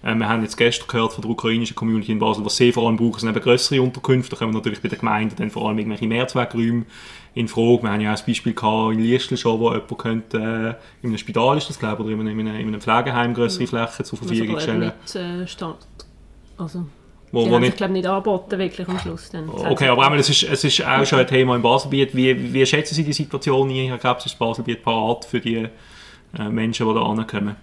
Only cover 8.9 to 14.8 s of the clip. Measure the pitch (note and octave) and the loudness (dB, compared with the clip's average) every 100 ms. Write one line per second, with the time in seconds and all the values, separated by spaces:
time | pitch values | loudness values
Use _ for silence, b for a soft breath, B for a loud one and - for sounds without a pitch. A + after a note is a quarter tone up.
8.9 | A2 A2+ B2+ - B2+ A#2 A2+ A#2 A#2 - | 2 2 2 0 -2 0 2 2 0 -6
9.9 | A#2 A#2 A2+ A2 A2+ A2 A2+ A2+ A#2+ - | -6 -4 -4 -2 -4 -2 -2 -4 -6 -16
10.9 | - B2 G#2+ - A2+ B2 D3 - D#3 A2 | -10 -6 -4 -2 2 2 2 -2 -6 -4
11.9 | G#2+ A2 G#2+ A2 G#2+ A2 G#2+ A2+ G#2 A2 | -4 -4 -4 -4 -4 -4 -4 -6 -4 0
12.9 | A2+ B2+ A#2+ A#2+ A#2+ A#2 F#2+ A#2+ A#2+ A#2 | 2 2 0 0 2 0 0 -2 -2 -4
13.9 | - - - A2 A2+ A2 A2 - A2+ | -6 -8 -8 -4 -2 0 -2 -2 0